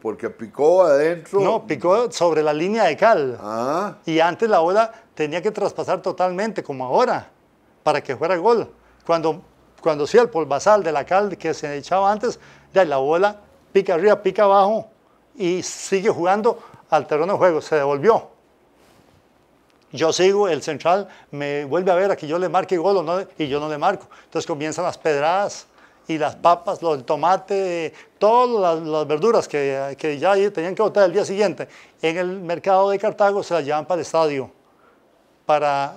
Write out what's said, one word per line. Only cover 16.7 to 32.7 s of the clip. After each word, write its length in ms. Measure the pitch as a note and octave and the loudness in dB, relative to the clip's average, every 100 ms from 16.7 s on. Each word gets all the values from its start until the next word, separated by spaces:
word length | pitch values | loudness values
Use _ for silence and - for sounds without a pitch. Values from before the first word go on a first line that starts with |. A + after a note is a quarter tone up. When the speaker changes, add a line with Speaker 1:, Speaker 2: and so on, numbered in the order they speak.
| - _ | -20 _
Speaker 2:
al 140 | D#3 C3 | -2 0
terreno 280 | D3+ E3+ | -2 0
de 60 | F3+ | 2
juego. 220 | F3+ D#3 | 2 2
Se 140 | - D#3 | 0 0
devolvió. 540 | C#3 C#3+ F3 G#3+ - _ _ _ _ _ _ _ _ _ _ _ _ _ _ _ _ | 0 2 2 2 0 _ _ _ _ _ _ _ _ _ _ _ _ _ _ _ _
Yo 220 | C3 D#3+ | -2 0
sigo, 340 | D#3 F#3 G3 G3+ | 2 2 2 0
el 140 | D3+ | -2
central 460 | C#3 C#3 D#3+ F#3+ G3 - _ | -4 -4 0 0 -2 -14 _
me 340 | D3 C#3+ D3 D3 | -10 -6 -6 -4
vuelve 240 | D#3 F#3+ | -2 0
a 40 | F3 | 2
ver 160 | G3 | 0
a 40 | F#3 | -2
que 120 | D3+ | -4
yo 100 | E3+ | -4
le 100 | F3+ | -2
marque 300 | E3+ - F#3 | -2 -2 -2
gol 200 | E3+ G3 | 0 0
o 60 | |
no, 180 | D#3 F3+ F#3+ - | 0 -4 -6 -8
y 80 | D3+ | -4
yo 120 | C#3+ | -4
no 80 | D3+ | -4
le 120 | D3 | -2
marco. 280 | E3 G3+ - - _ | -2 -2 -8 -20 _
Entonces 200 | E3+ - | -8 -6
comienzan 400 | D#3 D#3 D3+ F3 | -6 -6 -4 -6
las 140 | - | -4
pedradas 680 | D#3+ C#3+ D3 F#3 G3+ - - _ _ _ - | -2 0 0 0 -2 -6 -18 _ _ _ -8
y 100 | D#3+ | -4
las 180 | D3 - | -4 0
papas, 460 | E3+ F3 - F#3 | 2 2 0 -4
lo, 120 | E3+ | -2
el 100 | C#3+ | -2
tomate, 880 | B2+ D3+ D#3+ F#3 F#3 G3 F#3+ E3+ D#3 - - _ | -2 -2 0 0 -2 -4 -4 -4 -6 -10 -20 _
todas 600 | G3+ A#3 B3 A#3 F3+ E3 | 2 4 2 2 0 0
las, 80 | E3 | -2
las 200 | D#3 D3 | -4 -2
verduras 400 | D3+ G#3 A3 C3+ | 0 2 2 2
que, 480 | D3 C#3 C3+ C#3 C3+ | -2 -2 -2 -6 -6
que 200 | D#3+ C#3+ | -6 -2
ya 140 | E3+ | 2
ahí 160 | G3+ G3+ | 2 2
tenían 240 | G3+ E3 F#3+ | -2 -4 -2
que 60 | |
botar 240 | G#3 G3+ F#3+ | 0 4 4
el 80 | |
día 120 | F3 F3 | 2 -2
siguiente. 420 | F#3+ G#3 C#3 C#3 - - _ | 0 -2 -2 -12 -16 -20 _
En 160 | D#3+ E3 | -4 -2
el 220 | F3+ F#3+ | -4 -6
mercado 500 | E3+ E3+ F#3+ | -8 -4 2